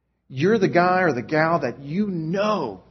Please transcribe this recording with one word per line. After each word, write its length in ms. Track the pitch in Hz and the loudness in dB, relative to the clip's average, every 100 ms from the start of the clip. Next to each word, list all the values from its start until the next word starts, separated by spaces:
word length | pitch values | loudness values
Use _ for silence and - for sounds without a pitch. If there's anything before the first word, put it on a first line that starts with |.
| _ _ _ | _ _ _
You're 300 | 131 180 226 | -2 2 4
the 100 | 180 | 4
guy 320 | 175 180 185 | 4 4 2
or 100 | 175 | 2
the 100 | 123 | 0
gal 380 | 113 151 160 170 | -2 0 2 0
that 200 | 127 - | -2 -6
you 260 | 139 175 208 | -8 -4 -4
know 760 | 175 156 196 214 202 123 92 - | -4 -4 -2 0 -2 -4 -8 -14